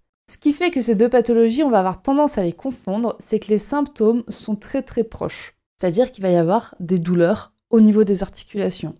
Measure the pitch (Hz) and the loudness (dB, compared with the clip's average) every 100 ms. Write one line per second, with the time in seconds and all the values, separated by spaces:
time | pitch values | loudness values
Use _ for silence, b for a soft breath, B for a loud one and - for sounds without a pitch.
0 | _ _ - - 302 294 349 311 226 202 | _ _ -16 -4 -2 0 0 0 0 2
1 | 233 247 233 233 226 240 302 220 185 185 | 4 2 2 2 2 2 2 2 0 -2
2 | - 277 294 226 175 170 269 254 - 202 | -2 0 0 0 -4 -4 -10 -10 -6 -4
3 | 233 - - 214 214 208 - 285 285 - | -4 -6 -4 -4 0 -2 -2 -4 -4 -2
4 | 220 240 226 - - 208 - 269 262 - | 0 0 -4 -12 -8 -8 -6 -8 -6 -6
5 | 220 - 170 - - _ _ - 185 165 | -6 -6 -10 -10 -16 _ _ -6 -2 0
6 | 254 254 190 175 165 214 - - 170 185 | -2 -2 0 2 2 0 -4 -10 -2 -2
7 | 165 175 170 214 - _ _ 233 214 208 | 0 2 2 0 -6 _ _ 4 6 6
8 | 208 190 190 - - 208 185 180 160 - | 2 0 -6 -12 -12 -6 -6 -6 -10 -14